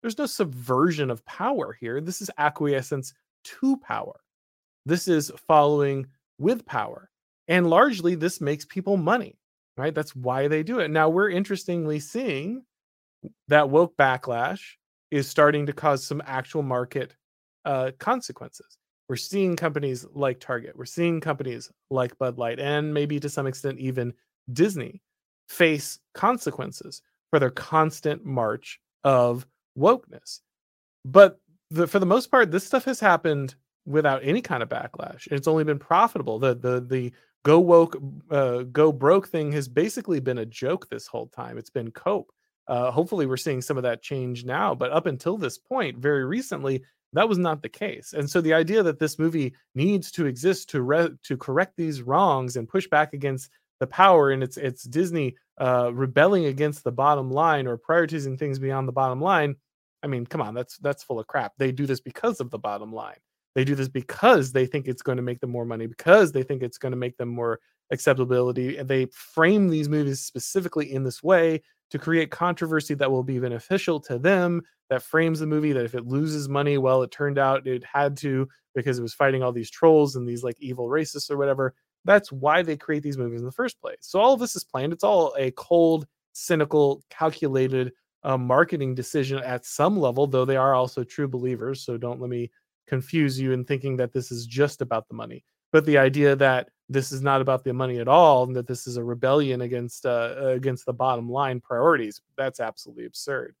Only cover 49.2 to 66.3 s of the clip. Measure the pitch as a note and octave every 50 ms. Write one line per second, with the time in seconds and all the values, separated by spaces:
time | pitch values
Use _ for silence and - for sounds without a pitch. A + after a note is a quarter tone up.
49.2 | D#3 E3 E3 E3 C#3+ B2+ - _ _ _ _ B2+ C#3+ F#3 G#3 G3 E3 - - -
50.2 | E3 C#3+ B2 A#2+ C3+ F#3 F#3+ F3+ - _ - D3 B2 B2 C#3+ D#3+ E3+ D#3+ - -
51.2 | _ - C#3 C3 - - C3 D3+ F#3 - _ - E3+ D#3+ D3+ C3+ A#2+ A#2+ C3+ D#3+
52.2 | G3 F#3 D3 C3 C3 B2+ A#2+ B2+ A2+ A2+ - F#3+ F#3+ - - D3+ D3+ D3+ - C#3+
53.2 | C#3 C#3+ C3+ C3 - - _ _ _ _ _ _ C3+ C3 - - F#3 G3 F#3 E3
54.2 | D3 C#3 C3+ C3 C3 B2+ C3+ - C#3+ C3+ B2 - - B2+ A#2+ D3+ F3+ F3+ E3+ E3
55.2 | D3 B2+ B2+ _ _ _ _ - C#3 B2+ B2+ B2 B2 B2 A#2+ B2 C3+ C3 C3 C#3+
56.2 | D3+ F#3 G3+ F#3+ E3+ C#3+ C3+ C3+ D3 D3+ D3 D3 - B2+ B2 A#2+ C3+ C#3+ D3+ C#3+
57.2 | C3+ C3 C3 C#3 D#3 E3 D#3 C#3+ C3+ B2+ A#2+ A#2 _ _ D#3+ E3+ E3+ D3+ E3 D#3+
58.2 | C#3 C3+ C3 C3 D3+ D3 C3+ C3 C3+ C3+ C3+ C3+ C3+ C3 B2+ C3+ C3+ C3 B2+ C3
59.2 | D3 F#3 G3 E3+ D3+ D3 C#3 _ _ _ _ _ _ _ _ _ - D3 C#3 B2
60.2 | A#2+ A#2 - E3 C3 G#2 A2 A#2+ B2+ _ - - - C#3+ C#3+ - - _ C3+ A2+
61.2 | A2 _ - D3 A#2+ G2+ _ _ C3+ C3+ B2+ B2+ C#3+ C3+ C3+ B2 _ - - -
62.2 | - A#3 A3+ - C3 A#2+ - A2 - G#2+ G#2 G2+ G#2+ A2 A2 A2+ A2 G#2 - _
63.2 | _ _ _ _ _ _ _ C3+ C3 C3+ C#3+ C#3 C3+ C3 - C3+ B2 - - -
64.2 | - A#3 B3+ F3+ C3+ B2+ B2+ C3+ C3 B2+ - D3+ C3 C3 B2+ - - - C3 B2+
65.2 | B2 B2 B2 B2 - B2+ A#2+ A#2+ A#2+ A#2+ A#2 A2 A2+ A#2 A#2+ _ - D#3+ F3+ G#3+
66.2 | G3+ E3